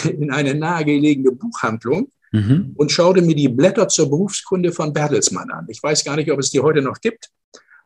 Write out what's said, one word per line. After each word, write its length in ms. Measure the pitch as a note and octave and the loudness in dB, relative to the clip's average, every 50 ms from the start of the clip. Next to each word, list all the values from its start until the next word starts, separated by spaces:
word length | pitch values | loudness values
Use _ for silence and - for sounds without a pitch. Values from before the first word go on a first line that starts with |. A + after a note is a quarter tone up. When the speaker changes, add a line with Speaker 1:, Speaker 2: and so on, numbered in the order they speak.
| - | -2
Speaker 1:
<laughs> 0 | |
in 260 | D#3+ - D3 D3 D3 | -4 -2 -2 -4 -2
eine 240 | B2+ D3+ D3 C3+ C3+ | -2 0 0 0 0
nahegelegene 760 | D3+ D#3 E3 F3 E3 D#3 D3 D3 C#3+ D3 D3+ D3 C3+ C3 C3 A#2+ | -2 -2 -2 -2 -2 0 0 2 2 4 2 2 4 2 0 0
Buchhandlung 760 | - - A#3 - - - A#2 A2 A2 - A#2 C#3+ F#3+ C#4 - _ _ _ - | 0 -8 -10 -8 -4 -4 -4 -4 -4 -2 -2 -2 -2 -2 -6 _ _ _ -2
Speaker 2:
Mhm. 420 | - A2 G2+ G#2+ C3+ F3 G3+ C3 - | -2 0 2 2 2 2 0 -4 -2
Speaker 1:
und 160 | - D3 C#3 | -2 0 0
schaute 300 | - - E3+ F#3 F#3 F#3 | 2 2 4 4 6 4
mir 140 | F3 E3 D#3+ | 4 4 2
die 140 | D3 C#3+ C3 | 2 2 2
Blätter 380 | A#2 B2+ D3+ F#3+ F#3+ A#3 F#3 - | 2 4 4 4 4 2 0 0
zur 200 | - - D#3 C3+ | 2 0 0 2
Berufskunde 640 | C#3+ D#3 G3+ G3 - - - - F#3+ F#3 F3 F3 | 2 0 -2 -2 -4 -8 -6 -4 -2 0 0 -2
von 220 | E3+ - D#3+ D3+ D3 | -2 -2 -4 -2 -2
Bertelsmann 580 | D#3 D3+ D3 C#3 G#2 - - F#2+ F2+ F2+ - | -2 -2 0 0 0 0 -2 -4 -4 -8 -10
an. 140 | - - - - | -12 -12 -12 -14
Ich 160 | A2 - - | -14 -6 -4
weiß 220 | D3 D3+ D3 - | -2 -2 -2 -2
gar 100 | D3+ C#3 | -4 -4
nicht, 160 | D#3 C#3+ D#3 | -4 -2 -2
ob 80 | C#3+ C3+ | -2 -2
es 120 | C3 - | -2 -2
die 100 | - C#3 | 0 0
heute 200 | B2 D#3 D3+ D3 | 2 2 2 2
noch 200 | C3+ B2+ A2 - | 0 -2 -6 -4
gibt, 300 | - A3+ A#3 - - - _ _ _ _ _ - _ _ _ _ _ | -4 -6 -6 -6 -16 -20 _ _ _ _ _ -20 _ _ _ _ _